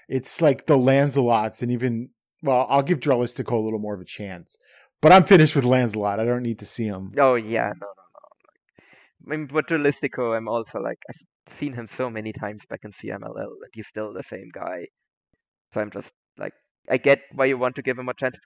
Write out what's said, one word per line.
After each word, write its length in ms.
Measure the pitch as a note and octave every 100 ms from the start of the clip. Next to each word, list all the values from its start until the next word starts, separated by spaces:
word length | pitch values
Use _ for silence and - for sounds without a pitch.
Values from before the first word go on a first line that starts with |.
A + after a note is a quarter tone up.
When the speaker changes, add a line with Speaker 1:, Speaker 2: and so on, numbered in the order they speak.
| -
Speaker 1:
it's 340 | C3 - -
like 240 | D#3+ C3 -
the 120 | C#3
Lancelots, 840 | B2+ C3+ C#3+ C#3 A#2+ A2+ G#2+ -
and 100 | A#2+
even, 380 | B2 B2 A2+ C3 _ _ _
well, 260 | D3 B2+ A#2
I'll 140 | C#3
give 160 | C#3 D#3
Dralistico 520 | D3+ B2 A#2+ - A#2+
a 60 | A#2
little 220 | A2 G#2+
more 160 | G#2 G2
of 60 |
a 40 | F2+
chance. 520 | - G2+ F2+ E2+ _ _ _ _ _
But 100 | D#3
I'm 120 | F#3 -
finished 300 | F#3 D#3 C#3+
with 100 | B2
Lancelot. 540 | B2+ A#2+ G#2 G2+ G2+
I 40 | A#2
don't 180 | B2
need 160 | A#2+ G#2+
to 60 | G2+
see 200 | - A2
him. 280 | F#2+ F#2+ A2
Speaker 2:
Oh, 180 | C3+ B2
yeah, 380 | G#2+ A2+ A2 G#2
no, 80 | G2+
no, 0 |
no. 1000 | F#2+ F#2 - - _ _ _ _ _ _ _ _ _ -
I 40 | D#3
mean, 120 | D3
but 160 | D3+ D3
Dralistico, 680 | E3 D3 - C#3 - A#2+ A2+
I'm 100 | A2+
also, 320 | A#2 A2 G#2+
like, 200 | A2+ - -
I've 480 | - _ _ _ -
seen 140 | C#3+
him 160 | B2 A2+ -
so 120 | B2+
many 220 | A2 G#2+
times 300 | G#2 G#2 G#2 -
back 120 | A2+
in 80 | G#2 -
C 100 | A2
M 120 | G#2
L 140 | A2 G#2+
L, 200 | G#2 A2+
and 100 | -
he's 140 | A2 G#2
still 240 | G#2+ G#2+
the 100 | G#2 -
same 200 | F#2+ G#2+
guy. 340 | F#2 F2 F2+ - _ _ _ _ _ _ _ _
So 80 | G#2+
I'm 100 | G#2
just, 180 | G#2 - _ _ -
like, 160 | G2 - _ _ -
I 80 | C3
get 220 | C#3+ C#3 -
why 120 | - C3+
you 120 | C3
want 180 | B2+ C3
to 60 |
give 160 | C3 B2+
him 100 | B2+
a 60 |
chance, 220 | A#2+ C3 C3